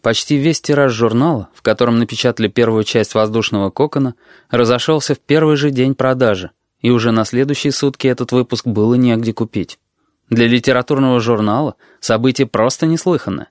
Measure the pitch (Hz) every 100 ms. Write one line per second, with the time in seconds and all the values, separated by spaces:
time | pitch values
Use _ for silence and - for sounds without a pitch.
0 | 117 110 - 147 151 151 - 143 139 113
1 | 117 117 151 131 95 - 113 107 120 117
2 | 117 117 127 117 110 - 117 110 107 117
3 | 104 110 110 113 107 104 98 - 147 143
4 | 131 - _ - _ 123 117 123 - 156
5 | - 139 - 151 156 147 147 131 131 135
6 | 131 127 120 95 90 _ _ _ 120 120
7 | 117 113 107 120 139 143 147 - 139 -
8 | 135 123 123 123 123 117 123 104 110 123
9 | 123 113 113 110 110 104 87 - _ _
10 | _ _ _ 117 117 120 135 127 123 139
11 | 135 123 113 113 107 113 147 - _ _
12 | - 113 127 123 127 - 120 - 160 165
13 | 180 160 - 95 -